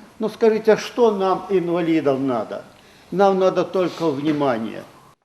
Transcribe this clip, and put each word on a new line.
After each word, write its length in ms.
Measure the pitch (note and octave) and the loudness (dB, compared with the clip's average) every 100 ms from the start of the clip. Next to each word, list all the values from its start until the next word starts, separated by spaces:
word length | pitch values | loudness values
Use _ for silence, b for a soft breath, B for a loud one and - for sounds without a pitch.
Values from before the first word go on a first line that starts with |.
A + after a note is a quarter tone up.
| - - | -20 -8
Ну 100 | G#3+ | -6
скажите, 440 | - A3+ G#3+ A3 | 0 2 2 2
а 40 | G#3 | 2
что 340 | - - A3+ | 0 2 2
нам, 360 | G3+ F#3+ F3+ - | 2 0 -2 0
инвалидам, 760 | F#3+ E3+ E3+ E3 D#3+ C#3+ C3+ C3+ | -2 0 -2 0 0 2 0 0
надо? 360 | A#2+ F#2+ G2+ - - b b b | -2 -4 -10 -12 -20 b b b
Нам 280 | F3 G3 F#3+ | 2 2 4
надо 260 | F#3 E3+ | 2 2
только 460 | E3+ F#3+ F3 - E3 | -2 0 -2 -2 -2
внимание. 720 | C3+ D3+ D3 C3+ A2+ A2 G2 - - - _ | -2 -2 0 0 -2 -4 -10 -16 -20 -20 _